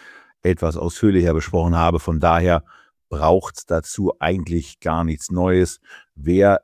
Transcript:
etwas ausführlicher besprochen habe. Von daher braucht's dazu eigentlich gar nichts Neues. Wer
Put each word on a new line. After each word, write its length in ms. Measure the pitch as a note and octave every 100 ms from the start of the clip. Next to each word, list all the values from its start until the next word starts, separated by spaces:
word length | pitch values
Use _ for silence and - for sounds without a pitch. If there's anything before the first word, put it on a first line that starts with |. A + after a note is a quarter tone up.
| - - _ _
etwas 340 | F2+ F2+ E2 D#2+
ausführlicher 580 | E2+ - G#2+ F#2+ E2+
besprochen 420 | D#2+ - F2 E2+ E2
habe. 240 | E2 E2+
Von 200 | - D#2+
daher 440 | E2+ E2+ F2 E2+ - - _ _ _
braucht's 560 | D2 D#2 F#2 - - -
dazu 480 | E2 - - F#2 -
eigentlich 600 | D#2+ F#2 D#2+ E2+ D2+ -
gar 240 | E2 E2
nichts 280 | E2 D2+ -
Neues. 480 | F2 F#2 F#2 F2 - _ - _ -
Wer 460 | D2 F#2 G2 G2